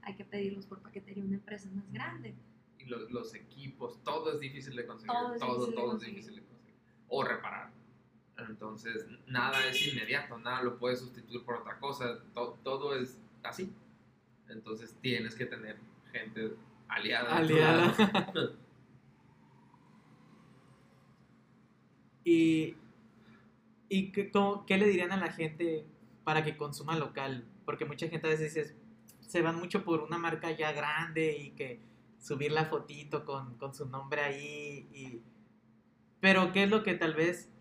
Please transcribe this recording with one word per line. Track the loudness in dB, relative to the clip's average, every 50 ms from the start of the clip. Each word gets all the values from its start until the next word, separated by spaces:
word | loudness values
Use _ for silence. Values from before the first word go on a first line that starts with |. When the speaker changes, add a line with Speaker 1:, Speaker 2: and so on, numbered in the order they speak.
| -12
Speaker 1:
hay | -14 -14
que | -14 -14
pedirlos | -10 -6 -4 -4 -4 -4 -6 -12
por | -14 -18 -18
paquetería | -18 -16 -16 -16 -16 -12 -10 -8
a | -4
una | -4 -4
empresa | -4 -6 -10 -12 -12 -12 -10 -10
más | -10 -10 -8
grande. | -10 -8 -8 -8 -10 -10 -12 -14 -14 -16 -20 -20 -20 -20 _ _ _ -20
Speaker 2:
Y | -12
lo-, | -10 -10 -10 -8 -8
los | -8 -8 -8 -8 -12
equipos, | -16 -18 -18 -18 -14 -14 -14 -12 -10 -10 -10 -10 -8 -6
todo | -4 -4 -2 -2 -2
es | -4 -4
difícil | -6 -8 -10 -10 -12 -10 -8
de | -8 -8
conseguir, | -8 -10 -12 -6 -4 -2
Speaker 1:
Todo | -2 -2 -2 -4
es | -2
Speaker 2:
todo, | -2 -2 0
Speaker 1:
difícil | 0 0 -2
de | -2
Speaker 2:
todo | -2 -2
es | -2
Speaker 1:
conseguir. | -2 -4 -6 -8 -12
Speaker 2:
difícil | -12 -14 -16 -18
de | -18 -20
conseguir. | -20 -20 -20 -20 -20 -20 _ _ _ _ _ -8 -4
O | -2 0 0
reparar. | 0 0 -2 -4 -8 -8 -8 -10 -12 -18 -20 -20 -20 -20 -20 _ _ _ -20 _ _ _
Entonces, | -14 -12 -12 -12 -10 -10 -12 -12 -10 -10 -8 -8 -8 -8 -10 -16 -20 -12
nada | -4 0 0 2 2 2 2 2 2
es | 2 2 0
inmediato, | 0 0 -2 -2 0 0 0 -2 -4 -12 -8
nada | -6 -4 -2 0
lo | 0 -2 -2 0
puedes | 0 0 0 0
sustituir | -4 -10 -16 -18 -16 -10 -10 -10 -6
por | -6 -6
otra | -6 -6 -10 -10 -6
cosa, | -6 -6 -4 -2 -2 -4 -4 -4 -10 -10 -6
to-, | -4 -4 -4 -6 -8
todo | -4 -4 -4 -2 0 0 0
es | 0 -2 -4 -8 -16 -20 -20 -20 -12
así. | -10 -10 -6 -6 -8 -8 -8 -14 -20 -20 -20 _ -20 -20 _ _ _ _ _ _ _ -16
Entonces, | -16 -14 -8 -8 -8 -8 -8 -14 -18 -6
tienes | -2 -2 0 0 -2 -6 -6
que | -6 -6
tener | -6 -6 -10 -10 -12 -14 -14 -16 -20 -20 -20 -20 -12
gente | -10 -10 -10 -8 -8 -6 -6 -6 -6 -10 -16 -20 -20 -20 -10 -6
aliada | -6 -4 0 0 0 0 0 2 2 4
a |
tu | 4 6 8
Speaker 3:
Aliada. | 8 8 8 8 8 6 6 8
Speaker 2:
lado. | 6 6 6 6 0 0 0 -2 -2 -2 -2 -4 -8
<laughs> | -20 -20 -20 -20 -20 -20 -20 -20 _ -20 -20 _ -20 -20 -20 -20 -20 -20 -20 -20 -20 -20 -20 -20 -20 -20 -20 -20 -20 -20 -20 -20 -20 -20 -20 -20 -20 -20 -20 -20 -20 -20 -20 -20 -20 -20 -20 -20 -20 -20 -20 _ -20 _ -20 -20 -20 _ -20 _ _ _ _ _ _ _ _ _ -20 -20 _ _ 4
Speaker 3:
¿Y, | 6 8 8 8 8 6 4 2 0 -6 -12 -18 -20 -20 -20 -20 -20 -20 -20 -20 -20 -20 -20 -20 -20 _ _ _ _ -20 _ _ 0
y | 0 0 0 0
qué, | -2 -2 -2 2
cómo, | 4 4 4 4 2 -2 0
qué | 2 4 6
le | 8
dirían | 6 6 6 4 2
a | 0
la | 0 0 -2
gente | -2 -2 -4 -4 -2 -2 -2 0 0 -2 -4 -10 -20 -20 -20 -20 -20 -8 -2
para | 2 2 4
que | 4 2 -2
consuma | -4 -6 -6 -6 -8 -4 -2 0
local? | 0 -2 -2 -4 -4 -4 -4 -4 -6 -8 -14 -20 -12 -6
Porque | -6 -4 -4 -4
mucha | -6 -4 -4 -4 -4
gente | -2 0 2
a | 2
veces | 2 2 2 -2 -2
dice, | -2 -4 -4 -8 -20 -20 -20 -20 -20 -20 -20 -20 -20 -20 -2 2
se | 4
van | 4 4 2 0
mucho | -4 0 -2 -2
por | 2 2 2 2
una | 2 0 -4
marca | -2 0 -2 -2 -2 -2 -4
ya | -2 0 0 0
grande | 0 0 0 0 0 -2 -2 -2 0 2 2 2 2
y | 0 -6 -12 -8
que | -8 -8 -8 -8 -12 -14 -20 -20 -20 -20 -20 -20 -20
subir | -6 -4 -2 0 0 2
la | 2 2 2
fotito | 2 0 -2 -2 -4 -14 -14 -10 -4 -4 -4 -4
con, | -4 -6 -6 -6 -8 -10 -10
con | -10 -10 -8
su | -8 -8
nombre | -6 -6 -8 -6 -2 -2 0
ahí | 0 0 -2 -4 -6 -8 -8 -8 -8 -8 -10 -12 -14 -16
y, | -16 -14 -12 -12 -12 -14 -14 -16 -20 -20 -20 _ _ _ _ _ -20 _ _ _ _ _ _ _ _ _
pero | 8 8 8 10 8 6
¿qué | 6 6
es | 6 8
lo | 6 6 4
que | 4 2
tal | 2 2 2 4
vez | 4 4 4 2 0 -8 -18 -20 -20